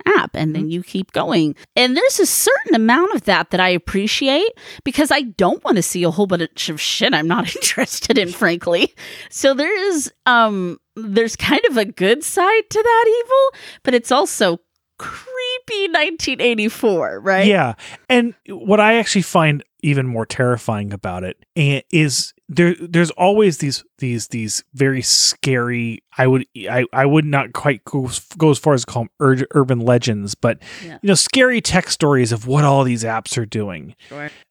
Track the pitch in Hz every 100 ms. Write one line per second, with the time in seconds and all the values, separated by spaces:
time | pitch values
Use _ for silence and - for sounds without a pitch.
0 | - 392 - - 156 156 156 170 - 190
1 | 190 - 170 196 151 - - - 247 277
2 | 523 - 349 - 415 554 - 233 220 262
3 | 381 320 202 175 175 185 185 180 - 190
4 | 214 - 269 285 453 - - - 285 262
5 | 302 285 247 - 185 339 - 220 - 180
6 | 170 156 202 170 160 - - 151 - -
7 | 226 156 160 175 165 - - - 262 -
8 | - - 180 175 185 170 175 175 254 -
9 | - - - - 269 269 320 403 392 320
10 | - - - 240 220 196 180 - _ -
11 | 220 196 226 - - 415 466 247 202 -
12 | 185 262 - - 370 440 - 415 453 453
13 | 466 466 466 539 539 - - - - 247
14 | - 262 370 - 196 170 _ _ _ -
15 | - - 508 508 494 508 494 415 392 330
16 | 302 330 - 262 247 226 208 - 226 175
17 | 113 95 185 190 202 196 127 107 - -
18 | - 247 233 - - - 196 208 208 226
19 | 214 202 - 185 156 147 - _ 151 139
20 | 127 113 110 - 123 120 - 104 101 98
21 | 95 90 92 - _ 170 143 139 - 165
22 | 151 123 - - - 151 175 180 175 170
23 | 165 - 180 208 208 156 143 - - -
24 | 131 117 - 117 107 - - 131 135 131
25 | 120 - - - 139 127 120 120 117 113
26 | _ - 131 131 - - 95 123 120 127
27 | 139 156 151 143 117 - 147 120 - 143
28 | 127 - - 175 156 135 156 135 - 123
29 | 113 - 139 131 135 156 131 120 117 123
30 | 123 104 101 - 117 110 - - 170 156
31 | 202 180 - 269 254 233 - 185 - -
32 | 147 135 117 113 123 143 147 139 127 120
33 | 113 110 - - 107 110 101 82 73 -
34 | - 143 147 - _